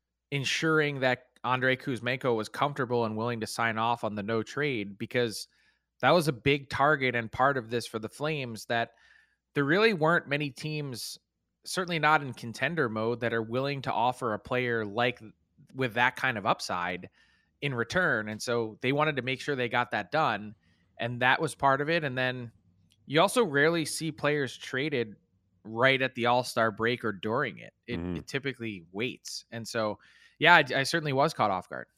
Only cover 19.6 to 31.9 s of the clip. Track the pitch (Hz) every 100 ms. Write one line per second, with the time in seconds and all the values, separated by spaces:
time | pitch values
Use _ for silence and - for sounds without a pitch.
19.6 | 123 123 120 113 101 151 147 104 107 107
20.6 | _ _ _ - 117 123 123 131 160 -
21.6 | 139 135 143 170 151 127 127 127 120 -
22.6 | _ _ _ _ - 139 196 - 208 139
23.6 | 151 170 147 - 160 151 147 147 131 -
24.6 | - 131 151 139 113 98 _ _ _ _
25.6 | 104 110 131 135 131 123 117 123 123 -
26.6 | 113 104 113 123 113 98 107 117 143 62
27.6 | 57 _ - 120 85 87 - 139 135 123
28.6 | 117 98 82 95 123 - - - - 117
29.6 | 110 120 107 98 _ _ - - 151 170
30.6 | 139 123 135 170 151 135 156 - 107 92
31.6 | - 65 62